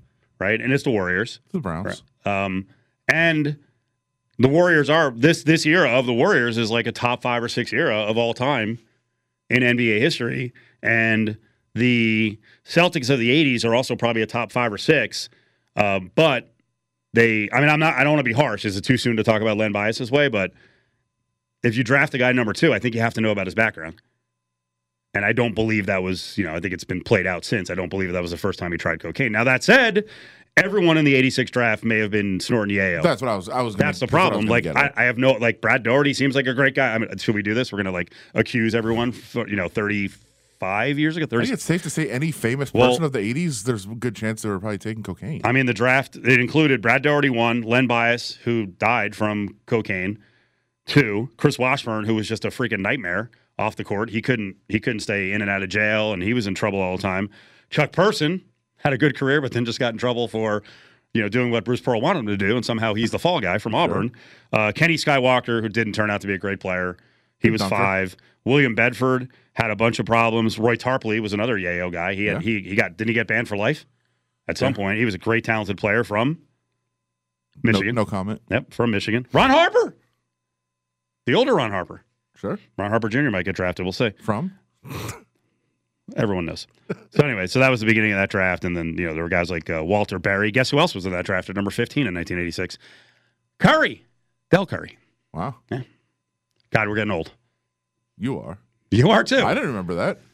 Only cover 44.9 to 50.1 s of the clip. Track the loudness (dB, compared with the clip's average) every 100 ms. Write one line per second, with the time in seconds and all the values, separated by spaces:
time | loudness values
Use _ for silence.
44.9 | -8 -10 -10 -10 -4 0 2 2 2 4
45.9 | 2 0 -2 4 4 4 2 4 2 2
46.9 | 2 2 2 2 2 2 0 2 2 4
47.9 | 2 2 0 -4 -6 -2 -2 -2 -2 0
48.9 | 2 -2 -2 -2 -2 -6 -10 -4 -2 -2
49.9 | -4 -4